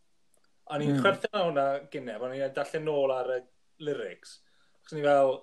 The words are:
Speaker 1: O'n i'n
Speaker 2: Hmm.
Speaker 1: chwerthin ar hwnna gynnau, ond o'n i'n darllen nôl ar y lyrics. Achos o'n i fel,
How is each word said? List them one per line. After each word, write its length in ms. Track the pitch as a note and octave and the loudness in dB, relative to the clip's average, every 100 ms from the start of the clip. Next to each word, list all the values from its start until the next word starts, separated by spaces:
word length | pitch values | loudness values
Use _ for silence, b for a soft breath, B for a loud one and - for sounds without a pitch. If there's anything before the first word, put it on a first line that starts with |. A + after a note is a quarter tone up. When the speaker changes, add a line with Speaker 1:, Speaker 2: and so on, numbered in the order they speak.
| _ _ _ _ _ _ - | _ _ _ _ _ _ -8
Speaker 1:
O'n 140 | D3 | -2
i'n 120 | D3 C#3 | 0 4
Speaker 2:
Hmm. 60 | |
Speaker 1:
chwerthin 320 | G3 - - | 4 2 -2
ar 140 | G#3 E3+ | -2 0
hwnna 180 | C#3+ C#3 C#3 C#3+ | 2 0 -2 -6
gynnau, 300 | D3 B2 G#2+ | -10 -10 -8
ond 100 | B2+ | -8
o'n 60 | C3+ | -4
i'n 160 | C3+ C#3+ | -4 -4
darllen 300 | C#3 D#3+ D#3 | -4 -4 -2
nôl 260 | D3 C3+ | 2 2
ar 180 | B2+ B2 | 0 -2
y 120 | B2+ - _ _ - | -4 -6 _ _ -10
lyrics. 580 | D3+ C3 G2 F2 - - _ _ _ | -6 -6 -6 -12 -20 -20 _ _ _
Achos 200 | _ - | _ -12
o'n 80 | D#3 | -2
i 20 | |
fel, 300 | C#3+ C#3+ C3+ B2+ | 4 6 6 2